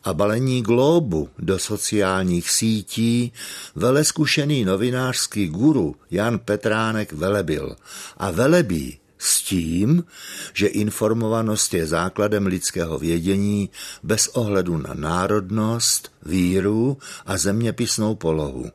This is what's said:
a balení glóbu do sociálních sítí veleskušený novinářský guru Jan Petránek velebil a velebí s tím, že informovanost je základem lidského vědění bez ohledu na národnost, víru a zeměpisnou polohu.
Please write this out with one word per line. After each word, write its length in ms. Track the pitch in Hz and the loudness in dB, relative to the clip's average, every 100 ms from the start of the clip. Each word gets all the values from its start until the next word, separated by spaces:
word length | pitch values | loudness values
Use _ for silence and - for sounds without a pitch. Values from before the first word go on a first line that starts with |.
a 100 | - | -4
balení 480 | 80 101 113 131 127 | 0 2 2 0 0
glóbu 680 | 113 120 139 170 135 85 - - | 2 4 6 4 2 -2 -4 -6
do 200 | 85 95 | -2 -2
sociálních 880 | - 104 - 107 95 95 92 87 - | -2 -4 -2 2 2 2 2 0 0
sítí 840 | - 113 110 95 - 117 120 120 - - - - - | 0 0 0 -2 -2 0 0 -2 -8 -16 -14 -14 -2
veleskušený 880 | 113 139 156 - 151 - 143 143 98 | 2 4 2 0 0 2 0 0 2
novinářský 840 | 95 123 127 127 123 - 104 92 | 2 0 0 -2 -2 -4 -2 -2
guru 480 | 82 139 143 78 69 _ | 2 2 4 0 -4 _
Jan 280 | 87 113 113 | -2 0 -2
Petránek 760 | - 104 113 107 113 110 104 | -2 -2 0 0 0 -2 -4
velebil 640 | 76 92 104 82 73 69 - - - - - | -4 0 0 0 -2 -4 -12 -18 -18 -18 -6
a 140 | 98 | -4
velebí 680 | 85 131 175 127 85 65 - _ _ | 2 4 4 2 -2 -4 -12 _ _
s 240 | - - | -2 0
tím, 600 | - 92 82 85 107 175 170 - - - - | 0 0 0 2 4 4 2 -14 -16 -14 -10
že 140 | - 104 | 0 0
informovanost 1040 | - 104 - 107 113 110 113 113 107 - | 2 -2 0 0 2 0 0 0 0 0
je 140 | 95 80 | 0 0
základem 580 | 82 90 - 104 104 98 | 0 0 0 0 2 0
lidského 520 | 92 - 92 85 73 | 0 -2 -4 -4 -2
vědění 680 | 78 85 85 98 101 104 98 - - - | 0 0 2 0 2 0 -2 -8 -16 -12
bez 240 | - 104 - | -2 0 0
ohledu 500 | 127 107 98 87 80 | 0 0 0 2 -2
na 160 | 67 | -4
národnost, 1160 | - 76 87 95 104 92 110 110 117 - - - _ - | -6 -2 0 2 0 0 -2 0 0 0 -2 -4 _ -2
víru 720 | 95 90 95 98 110 123 135 - - - | 2 2 2 2 2 0 -2 -10 -16 -6
a 120 | 98 | -2
zeměpisnou 760 | 101 107 117 - 117 - 107 107 | 0 0 0 -2 -2 0 0 0
polohu. 560 | 82 78 73 64 60 | 0 0 -2 -6 -10